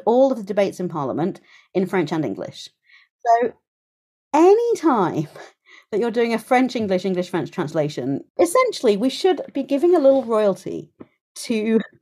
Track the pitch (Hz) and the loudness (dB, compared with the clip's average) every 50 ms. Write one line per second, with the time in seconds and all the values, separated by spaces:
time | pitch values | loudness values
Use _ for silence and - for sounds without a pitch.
0 | - 208 233 254 269 269 262 233 196 190 208 208 202 185 - - 185 170 156 156 | 0 2 4 4 4 2 2 -2 -6 -4 -2 0 0 0 -2 -6 -8 -6 -6 -6
1 | 139 127 98 127 160 196 - - _ _ _ _ _ _ - 180 196 185 - 185 | -4 -4 -4 -4 -4 -4 -6 -8 _ _ _ _ _ _ -4 -4 -2 -2 -2 -2
2 | 160 143 170 160 147 107 95 - - - - - - - _ _ _ _ _ _ | -2 -2 -2 -4 -4 -4 -6 -8 -10 -12 -14 -18 -20 -20 _ _ _ _ _ _
3 | _ _ _ _ - 240 233 233 247 226 - _ _ _ _ _ _ _ _ _ | _ _ _ _ 0 2 2 2 2 0 -4 _ _ _ _ _ _ _ _ _
4 | _ _ _ _ _ _ - 302 330 370 415 453 480 480 440 - - 320 262 220 | _ _ _ _ _ _ 2 6 6 6 6 6 4 0 0 0 2 2 2 2
5 | 180 151 95 139 156 - - - - - _ _ _ _ - - _ _ 226 196 | 2 0 0 -2 -4 -6 -10 -20 -20 -20 _ _ _ _ -20 -20 _ _ -4 -2
6 | 233 233 202 240 233 233 233 220 - - 262 254 262 247 - 240 220 190 190 180 | -2 -2 0 0 0 0 -2 -4 -2 0 2 2 2 0 -2 -4 -2 -2 -2 -2
7 | 185 196 185 180 180 180 - 170 - - - - 165 151 151 165 147 147 147 143 | -2 -2 -2 -2 -4 -4 -4 -6 -6 -6 -6 -6 -6 -4 -2 -2 -2 -2 -4 -6
8 | 123 131 139 - - _ _ - 349 339 - 508 523 466 359 - - 233 208 190 | -4 -4 -4 -6 -8 _ _ 0 0 2 2 2 0 0 -2 -2 0 0 0 0
9 | 233 262 - - - 381 349 - - - - 277 262 - 277 277 311 349 359 330 | 0 -4 -2 0 0 0 0 -2 -6 -8 -8 -8 -4 -2 -2 0 2 4 4 4
10 | 269 269 269 269 233 226 233 214 214 202 185 - - - 170 160 151 - _ - | 6 4 4 4 2 0 0 0 2 0 0 -2 -6 -10 -10 -10 -12 -14 _ -20
11 | - _ _ _ _ _ - - - - 233 214 208 226 220 226 - - _ _ | -20 _ _ _ _ _ -18 -12 -6 -4 -4 -2 0 0 0 0 0 -4 _ _